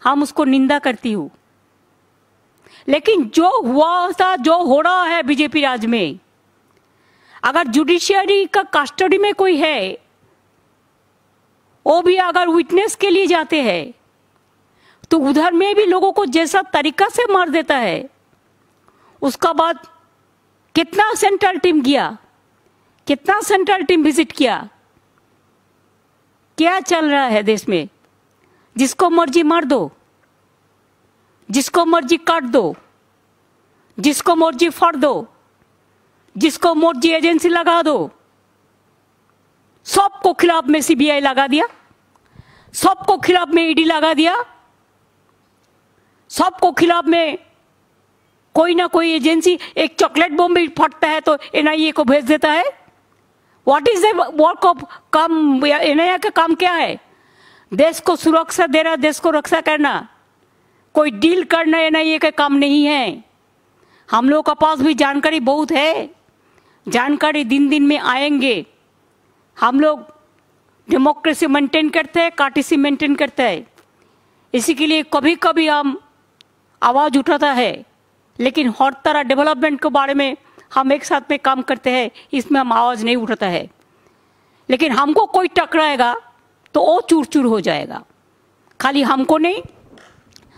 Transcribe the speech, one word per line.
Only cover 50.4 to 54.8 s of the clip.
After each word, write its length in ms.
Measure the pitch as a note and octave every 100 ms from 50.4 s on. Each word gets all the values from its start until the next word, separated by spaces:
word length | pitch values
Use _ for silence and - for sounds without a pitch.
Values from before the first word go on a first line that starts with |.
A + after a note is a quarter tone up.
| F4
भी 140 | F4 D#4+
फटता 400 | - D4+ - D#4+
है 120 | D#4
तो 180 | D#4 C#4+ -
एनआईए 380 | - D4+ D#4 D#4
को 120 | D#4
भेज 200 | B3+ C#4+
देता 280 | B3 D4+ D#4
है। 320 | D#4 C5+ - _ _ _ _ _ _ _ _ -
What 200 | C#4+ D4
is 160 | G4
the 260 | G#4 F4 E4 D#4+
work 340 | D#4 E4+ F4+
of 120 | C#4+